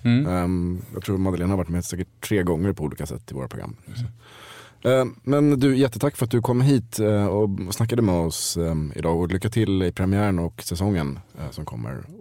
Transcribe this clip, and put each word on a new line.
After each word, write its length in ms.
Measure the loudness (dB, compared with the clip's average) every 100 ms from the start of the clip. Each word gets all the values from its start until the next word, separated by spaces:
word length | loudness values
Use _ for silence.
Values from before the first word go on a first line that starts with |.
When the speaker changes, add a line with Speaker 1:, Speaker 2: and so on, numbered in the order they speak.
Speaker 1:
Mm. 240 | 2 2 2
Speaker 2:
Ehm, 560 | 0 0 0 -2 -4 -8
jag 80 | -10
tror 140 | -4 0
Madeleine 340 | 0 0 0
har 40 | 0
varit 100 | 0
med 160 | -4
säkert 240 | -4 -6 -8 _ -2
tre 140 | 0
gånger 300 | 2 0 0
på 120 | -2
olika 220 | -6 -6 -8
sätt 240 | -10 -10
i 40 |
våra 140 | -10 -10
program. 280 | -10 -12 -14 -16 -10 -10 -12 -20 -20 -20 -20 -20 -4
Speaker 1:
Mm. 160 | 2 2
Speaker 2:
Eh, 40 | 2 -4
men 380 | 0 2 4 4
du, 160 | 4 4
jättetack 400 | 2 2 -2 0
för 80 |
att 60 | 0
du 100 | 0
kom 180 | 2 4
hit, 380 | 4 4 0 0
eh, 260 | 2 4 2
och, 240 | 2 2 0 -4
och 60 |
snackade 280 | -2 0 2
med 120 | 4
oss, 420 | 2 0 -2 -4 -2
ehm, 360 | -2 -2 -4 -4
idag. 240 | 0 0
Och 80 | 0
lycka 200 | -2 -2
till 340 | 0 2 2
i 100 | 0
premiären 460 | 0 0 2 2 0
och 240 | -2 -6
säsongen, 540 | -8 -2 0 0 -2 -6 -14 -12
eh, 120 | -12
som 140 | -10
kommer. 340 | -12 -10 -10 -10 -14 -18